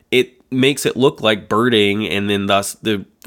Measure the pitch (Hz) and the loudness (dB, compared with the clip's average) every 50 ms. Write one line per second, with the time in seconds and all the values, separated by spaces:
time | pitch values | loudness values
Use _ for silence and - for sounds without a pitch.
0 | _ - - 127 123 - _ _ _ - 131 131 127 143 143 - - - - 113 | _ -2 0 0 0 0 _ _ _ -6 -2 0 2 2 0 0 -4 -4 -2 2
1 | 127 143 - - - 107 110 98 82 - 107 107 117 127 117 107 101 101 101 107 | 0 0 0 0 0 0 0 0 -2 -2 0 0 2 2 4 4 2 2 0 -2
2 | 107 85 85 101 101 104 104 98 98 98 98 98 101 - - - - 110 107 98 | -2 -4 -4 -4 -2 -2 -2 -2 0 0 0 0 0 -2 -8 -8 -6 -4 -4 -4
3 | 92 _ _ _ - | -6 _ _ _ -14